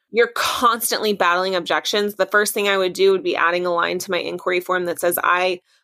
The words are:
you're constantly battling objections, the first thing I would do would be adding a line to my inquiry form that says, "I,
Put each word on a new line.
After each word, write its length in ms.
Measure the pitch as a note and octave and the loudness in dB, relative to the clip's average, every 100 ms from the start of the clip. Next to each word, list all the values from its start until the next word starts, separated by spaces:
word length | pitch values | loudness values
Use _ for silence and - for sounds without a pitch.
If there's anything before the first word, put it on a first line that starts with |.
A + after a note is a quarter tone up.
| _ | _
you're 220 | G#3+ A#3+ | 0 2
constantly 800 | - - - A#3+ A3+ - A#3+ G#3+ | 0 -4 2 2 2 -2 -2 0
battling 420 | G3+ F3+ F3 F#3+ | 2 2 2 0
objections, 640 | F#3 E3+ D#3 - G#3 G#3 G3+ | -2 0 -2 0 -2 -2 -2
the 100 | F#3 | 0
first 280 | G#3 G#3 | 2 0
thing 120 | A3 G3+ | 0 0
I 80 | G3 | 2
would 140 | F#3 | 0
do 200 | F3 G3 | 2 2
would 100 | F#3+ | 4
be 140 | F#3 E3+ | 0 0
adding 300 | E3 F3 F3+ | 2 2 0
a 60 | |
line 280 | E3+ E3+ F3+ | 0 0 -2
to 100 | G3 | -4
my 80 | F3 | -4
inquiry 400 | - F3+ F#3 F3+ | -4 -6 -2 -2
form 260 | F3+ F3+ F3 | 0 -2 -2
that 120 | D#3+ | -2
says, 160 | F3+ E3+ | -2 0
"I, 380 | - F3+ F#3 F3+ _ _ | 0 2 0 -2 _ _